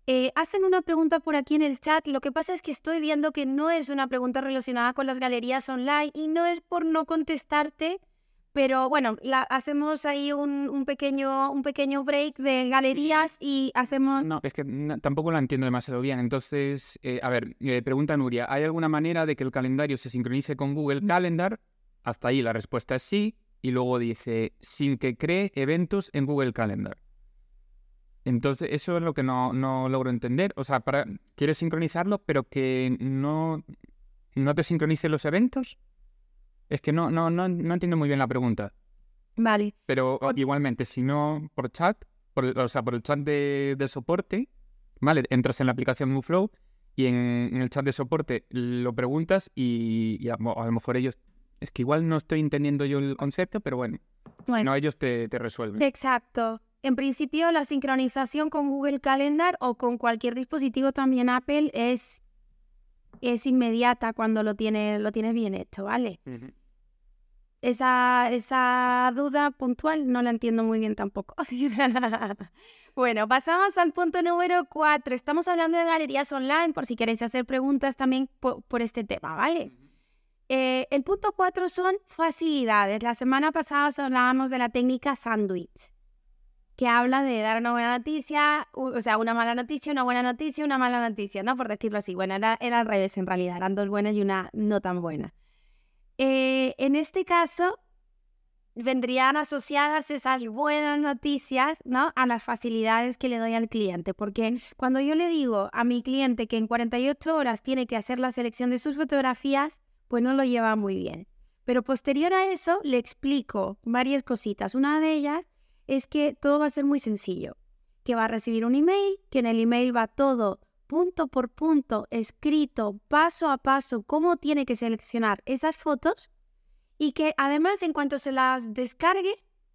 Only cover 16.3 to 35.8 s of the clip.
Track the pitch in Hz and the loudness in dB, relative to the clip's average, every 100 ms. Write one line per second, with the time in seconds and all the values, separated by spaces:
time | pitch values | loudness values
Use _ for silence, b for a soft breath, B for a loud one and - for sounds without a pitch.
16.3 | 135 - 143 139 139 - - 131 123 127 | -2 -2 -2 -2 -4 -8 -10 -6 -4 0
17.3 | 120 - - 135 123 127 135 151 147 127 | -2 -2 -6 -2 0 2 0 2 2 0
18.3 | 120 120 135 156 165 160 151 160 170 156 | 0 0 0 0 0 0 0 0 0 0
19.3 | 135 131 131 127 135 147 131 123 123 120 | -2 -2 -2 -2 0 -2 -4 -6 -4 -2
20.3 | 135 147 139 139 147 143 139 202 180 180 | -2 -4 -4 -4 -2 -2 0 2 2 2
21.3 | 165 190 220 _ _ _ _ 120 - 123 | 0 -2 -4 _ _ _ _ -10 -4 0
22.3 | 135 117 110 - 117 - 127 - 202 214 | 2 2 -2 -4 -6 -4 -6 -2 0 0
23.3 | - _ _ 127 123 127 123 117 110 120 | -4 _ _ -2 0 0 0 -2 -4 -4
24.3 | 113 110 _ - - 143 127 127 120 156 | -2 -4 _ -12 -2 0 0 -2 -2 0
25.3 | 185 202 139 135 165 170 202 - 147 135 | 0 0 -2 0 0 0 -2 -2 -2 0
26.3 | 143 127 117 107 101 98 - - - - | 0 0 0 -2 -4 -8 -12 -20 -20 -20
27.3 | _ _ - _ - _ _ _ - 127 | _ _ -20 _ -20 _ _ _ -10 -2
28.3 | 117 139 131 165 143 - 170 165 143 131 | 0 0 -2 -2 -4 -2 -2 -2 -2 -2
29.3 | 127 127 131 135 131 131 131 127 120 120 | 0 0 0 -2 -2 0 0 0 -2 -2
30.3 | 135 196 - 135 127 - 143 110 101 _ | 0 0 -2 -2 -2 0 -2 -2 -8 _
31.3 | - 147 156 165 160 165 170 190 202 - | -2 0 0 0 -2 -2 -2 -2 -2 0
32.3 | 143 - 139 131 127 127 123 131 135 143 | -2 0 -2 0 0 0 -2 -2 -2 -2
33.3 | 156 160 156 - - - - - _ _ | -2 -2 -4 -10 -20 -20 -20 -20 _ _
34.3 | 135 139 147 156 165 156 156 160 151 147 | -2 0 2 2 2 2 2 0 0 0
35.3 | 180 240 269 247 - | 2 2 0 -8 -12